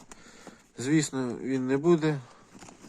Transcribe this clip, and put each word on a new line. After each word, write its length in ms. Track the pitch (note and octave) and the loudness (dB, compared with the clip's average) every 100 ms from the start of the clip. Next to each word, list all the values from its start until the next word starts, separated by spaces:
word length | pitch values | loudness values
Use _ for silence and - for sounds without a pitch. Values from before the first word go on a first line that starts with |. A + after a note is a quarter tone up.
| - - - - - - _ - | -20 -20 -20 -20 -20 -20 _ -8
Звісно, 600 | B2+ D#3 C#3+ C3+ B2 - | 0 2 2 -2 -4 -4
він 300 | A#2+ C3 B2+ | -4 -2 0
не 100 | C#3 | 2
буде 440 | E3 E3 D#3 C#3+ A#2+ - - - - - | 4 4 4 -2 -6 -20 -20 -20 -20 -20